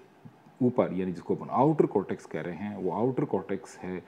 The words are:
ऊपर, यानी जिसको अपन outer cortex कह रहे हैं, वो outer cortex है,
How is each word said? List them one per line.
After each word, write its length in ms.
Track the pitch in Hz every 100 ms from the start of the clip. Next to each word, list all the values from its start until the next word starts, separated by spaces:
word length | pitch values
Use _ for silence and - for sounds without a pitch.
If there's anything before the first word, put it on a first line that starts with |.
| - - - - - -
ऊपर, 320 | 123 113 90
यानी 180 | 90 92
जिसको 240 | 85 - 87
अपन 140 | 73
outer 360 | 110 143 156 165
cortex 400 | 101 90 98 -
कह 160 | 80
रहे 140 | 80 85
हैं, 220 | 104 101
वो 140 | 92
outer 340 | 90 123 131 147
cortex 520 | 98 - 95 - -
है, 260 | 90 92